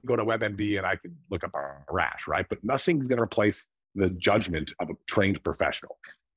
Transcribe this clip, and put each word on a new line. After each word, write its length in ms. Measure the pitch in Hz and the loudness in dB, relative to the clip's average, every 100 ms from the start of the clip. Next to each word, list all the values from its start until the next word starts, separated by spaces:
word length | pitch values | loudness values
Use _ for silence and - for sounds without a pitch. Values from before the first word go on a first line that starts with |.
| 127 | 0
go 100 | 120 | 2
to 60 | 110 | 2
web 180 | 113 | 2
M 120 | 107 101 | 0 0
D 180 | 104 101 | 0 0
and 80 | 92 | 0
I 120 | 95 | -2
can 200 | 170 170 - | -6 -18 -8
look 120 | 92 90 | -6 -4
up 100 | 78 | -6
a 280 | 69 69 71 | -6 -10 -4
rash, 380 | 90 80 - - | 0 0 -2 -2
right? 180 | 82 - | -2 -2
But 160 | - | -4
nothing's 440 | 107 135 - 160 127 | -2 0 2 0 2
gonna 160 | 120 | 2
replace 460 | 113 - 104 - - _ _ 101 | 2 4 4 2 -4 _ _ 0
the 140 | 95 | 0
judgment 600 | 90 101 104 101 80 76 - | 2 2 4 2 -2 -4 -6
of 100 | 80 | -8
a 40 | - - | -8 -2
trained 340 | - 98 95 | 2 2 2
professional. 540 | - 73 76 - - - - - _ | -2 -2 -2 -2 -8 -18 -20 -20 _